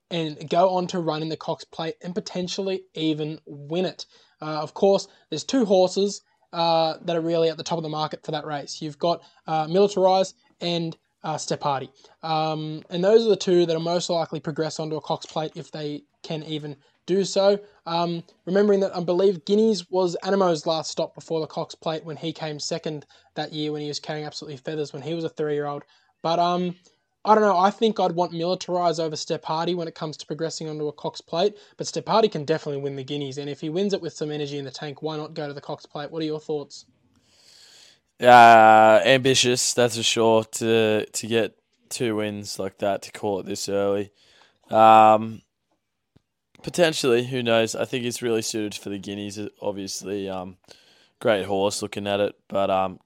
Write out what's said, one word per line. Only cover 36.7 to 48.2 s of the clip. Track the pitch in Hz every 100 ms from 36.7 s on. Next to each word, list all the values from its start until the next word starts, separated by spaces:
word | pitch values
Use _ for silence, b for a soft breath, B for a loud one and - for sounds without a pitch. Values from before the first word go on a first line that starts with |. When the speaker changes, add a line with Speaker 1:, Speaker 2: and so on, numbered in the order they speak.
| - - _ _ _ b b b b b b b b b -
Speaker 2:
Uh, | 123 123 117 113 110 110 110 110 101
ambitious, | 135 131 131 120 127 -
that's | 123 120 113
for |
sure, | 110 117 113 110
to, | 110 - 113 113 110 107 -
to | - 107
get | 113 101 - _ _ -
two | - 120 107
wins | 107 104 101 -
like | 95 -
that, | 101 98
to | -
call | - 104 95
it | 98
this | 101 -
early. | 98 101 101 98 _ b b b b b
Um, | 110 110 110 110 110 113 110 _ _ _ _ _ _ _ _ _ _ _ _
potentially, | - 180 165 151 135 117 123
who | 131
knows? | 117 113 113 -
I | 113
think | 131 120
it's | 117